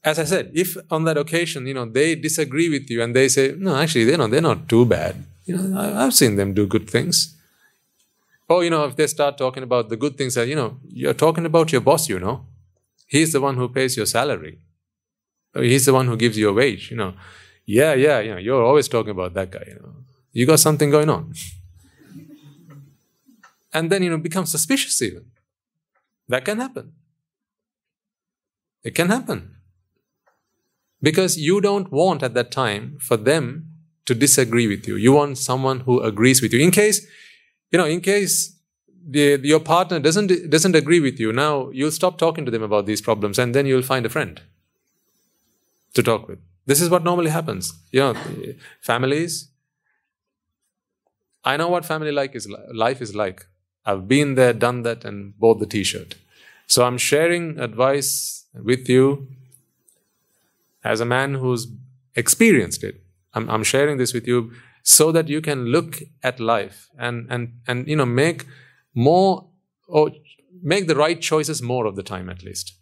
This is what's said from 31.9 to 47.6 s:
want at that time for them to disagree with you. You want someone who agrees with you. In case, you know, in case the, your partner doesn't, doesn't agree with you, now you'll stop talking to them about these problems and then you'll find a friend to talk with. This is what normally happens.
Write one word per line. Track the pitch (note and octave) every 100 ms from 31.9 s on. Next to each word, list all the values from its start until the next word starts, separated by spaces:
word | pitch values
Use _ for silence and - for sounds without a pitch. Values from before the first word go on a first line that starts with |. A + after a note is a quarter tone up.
want | C3+ F#3 D3+
at | C3
that | B2 A#2+
time | - A#2+ G2+ B2 C#3+
for | - A#2
them | A2 D#3+ A#2+ D#3 - - _ _
to | -
disagree | A#2+ C#3 - B2 A#2 A#2
with | G2 -
you. | G2+
You | A2+
want | C#3+ C#3+ C3
someone | - C3 C3+ C3
who | B2+ B2
agrees | A#2 G#2 A#2+ B2+
with | A2+
you. | A#2
In | E3
case, | F3+ G#3 - - - - _ _ _ _
you | F3
know, | D#3+
in | E3+
case | F3 G3+ F#3 - - _ _ _ _ _ F3
the, | C#3 C#3+ C#3+
your | C3+ D#3
partner | D3+ E3 F3+ F3
doesn't, | C#3 E3+ G3+ F3+ E3+
doesn't | D3+ F#3 E3
agree | C#3 F3
with | C#3 A#2+
you, | A2
now | A#2 D3+ D3 C3
you'll | C3 D3
stop | D3+ F#3 E3+
talking | E3 D#3+
to | C3
them | A2+
about | A2 G#2 G2+
these | G#2
problems | - G#2+ G#2 G2+
and | B2
then | C3+ C#3
you'll | C3
find | B2+ C3+ A2+
a |
friend | D#3 A2+ D#2+ _ _ _ _ _ _ _ _ _ _ _ _ _ _ _
to | -
talk | A#2+ A2+ -
with. | - _ _ -
This | C#3+
is | E3+
what | F3+
normally | E3+ F3 E3
happens. | D#3+ D#3+ F#2+